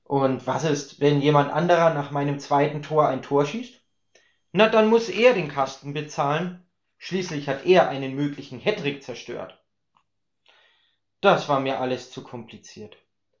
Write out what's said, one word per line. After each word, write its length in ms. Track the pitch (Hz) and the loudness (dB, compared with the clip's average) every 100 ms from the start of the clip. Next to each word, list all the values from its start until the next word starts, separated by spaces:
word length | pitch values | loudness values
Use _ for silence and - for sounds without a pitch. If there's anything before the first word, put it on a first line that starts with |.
„Und 420 | - 139 131 127 131 | -4 0 0 -2 -4
was 180 | 131 | -2
ist, 360 | 156 139 - - | -2 -2 -6 0
wenn 220 | 147 143 | 2 2
jemand 280 | 143 147 131 | 4 4 4
anderer 440 | 151 175 175 165 | 0 2 4 4
nach 160 | 147 143 | 2 -4
meinem 280 | 143 143 139 | -4 -4 -4
zweiten 440 | - 143 147 147 | 0 0 2 -2
Tor 260 | - 156 143 | -2 2 2
ein 140 | 131 | 0
Tor 240 | - 143 143 | -2 0 0
schießt?“ 360 | 226 - _ _ _ _ _ _ _ _ | -4 -12 _ _ _ _ _ _ _ _
„Na, 160 | 175 220 | 0 2
dann 200 | 220 220 | 4 4
muss 200 | 226 226 | 2 0
er 240 | 185 247 | 2 4
den 160 | 190 151 | 4 -2
Kasten 460 | 143 135 - 143 | -4 -4 -6 -10
bezahlen. 640 | 147 147 - 143 151 180 - _ _ _ _ | -8 -8 -4 -2 0 -4 -10 _ _ _ _
Schließlich 500 | - 185 175 147 143 | -8 -6 -4 -6 -6
hat 160 | 135 | -2
er 240 | - 185 - | 4 6 4
einen 260 | 135 135 | 0 -6
möglichen 460 | 135 147 143 - 123 | -4 -4 -6 -14 -6
Hattrick 420 | 180 208 143 143 | -4 -2 -4 -6
zerstört.“ 560 | - 117 - 113 95 - _ _ _ _ _ _ _ _ _ _ _ _ _ _ _ _ | -10 -14 -12 -12 -12 -16 _ _ _ _ _ _ _ _ _ _ _ _ _ _ _ _
Das 280 | 196 165 - | 4 4 2
war 120 | 135 | -2
mir 200 | 135 131 | -2 -4
alles 300 | 127 123 - | -4 -6 -8
zu 120 | - | -18
kompliziert. 760 | 123 123 110 104 - - - - _ _ _ _ | -14 -16 -16 -20 -20 -20 -20 -20 _ _ _ _